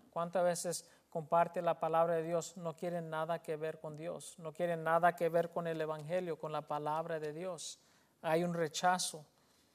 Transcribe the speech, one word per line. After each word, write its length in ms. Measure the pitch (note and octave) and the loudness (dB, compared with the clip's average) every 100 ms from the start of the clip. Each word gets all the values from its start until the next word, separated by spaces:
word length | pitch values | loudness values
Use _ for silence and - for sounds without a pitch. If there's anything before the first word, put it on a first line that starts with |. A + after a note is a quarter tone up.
| _ | _
cuántas 340 | E3 F3 F#3 | -4 0 2
veces 400 | F3 E3+ F3 D#3+ - - _ | 2 2 -2 -6 -8 -20 _
comparte 540 | E3+ D3 E3+ E3+ F3+ | -8 2 4 4 2
la 180 | E3+ D#3+ | 0 2
palabra 360 | E3 D#3+ E3+ E3 | 2 4 4 2
de 80 | |
Dios, 320 | D#3+ E3+ - F#3 | 0 -2 -2 -8
no 180 | E3+ D3+ | -8 -6
quieren 320 | F3 F3 D#3+ | -4 -4 -4
nada 340 | D#3+ D#3+ E3 | -4 -2 -4
que 140 | - D3+ | -4 -6
ver 240 | D#3+ - | -6 -6
con 160 | D#3 D3+ | -10 -10
Dios, 380 | E3+ D3+ - - | -8 -10 -12 -12
no 140 | D#3+ | -10
quieren 320 | D3+ F3 E3 | -2 -2 0
nada 320 | D#3+ E3 F3 E3+ | 4 6 6 4
que 140 | E3 | 2
ver 200 | E3 E3+ | 2 2
con 160 | F3 E3 | -2 -4
el 140 | D#3+ | -2
evangelio, 580 | D#3 D#3 D3+ F3+ F3+ D3+ | -2 -4 -4 -2 -2 -6
con 140 | D#3 | -6
la 80 | D3+ | -6
palabra 580 | D3 D3 D3+ D#3 E3 D#3+ | -4 -4 -2 -2 -2 -4
de 140 | D3+ | -6
Dios. 460 | D3+ F#3 E3 - - _ _ _ _ | -6 -8 -8 -10 -14 _ _ _ _
Hay 240 | E3 D#3+ | 2 2
un 80 | F3 | 2
rechazo, 720 | E3+ D#3 - F3+ F3+ - D#3 D3 _ _ _ _ | 0 -2 2 2 4 0 -6 -16 _ _ _ _